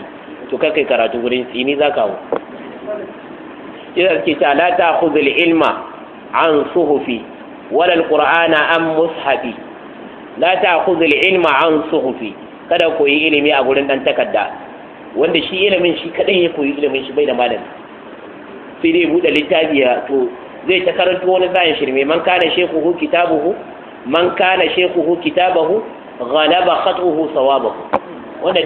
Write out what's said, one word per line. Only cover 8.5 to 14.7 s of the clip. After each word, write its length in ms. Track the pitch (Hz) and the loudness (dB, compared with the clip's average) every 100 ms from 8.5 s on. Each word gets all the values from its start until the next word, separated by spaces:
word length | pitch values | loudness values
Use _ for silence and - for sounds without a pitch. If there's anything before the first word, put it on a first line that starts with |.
| 156 143 165 | 4 4 2
an 40 | 160 | 2
mushafi." 600 | 156 165 - 139 135 127 101 - - - - - - - - | 0 0 -2 -2 -2 -4 -10 -14 -18 -18 -18 -18 -18 -14 -2
La 160 | 165 185 | 0 2
ta'khudhul 480 | 196 165 - 165 165 139 180 | 2 2 2 2 2 2 2
ilma 240 | 190 165 139 165 | 4 4 4 4
an 160 | 156 - | 2 0
suhufi. 400 | 160 127 117 110 - - - - | 0 -2 -4 -8 -12 -16 -10 -2
Kada 240 | 170 165 160 | 2 2 2
ku 100 | 143 | 2
yi 200 | 147 156 | 2 2
ilimi 240 | 151 147 | 2 2
a 120 | 139 | 2
gurin 220 | 127 139 139 | 2 2 0
dan 140 | 135 - | 0 0
takarda. 400 | - 113 104 95 - - | 0 0 0 -2 -8 -16